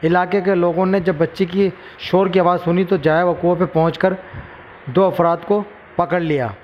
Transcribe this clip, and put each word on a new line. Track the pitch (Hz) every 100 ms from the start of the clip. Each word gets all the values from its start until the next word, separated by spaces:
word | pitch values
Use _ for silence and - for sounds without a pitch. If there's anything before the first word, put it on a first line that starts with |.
इलाके | 160 180 180 202
के | 185 185
लोगों | 175 165 185
ने | 196
जब | 180 156
बच्ची | 160 - 185
की | 185 196 - - -
शोर | - 180 196
की | 185
आवाज़ | 175 175
सुनी | 165 175
तो | 180 185
जाए | 151 156
वकुआ | 180 165 170
पे | 175 175
पहुंचकर | 160 165 160 190 190 - - - - - - -
दो | 127 190
अफराद | 180 170 170
को | - 208 208 - - -
पकड़ | 175 180
लिया। | 165 143 117 98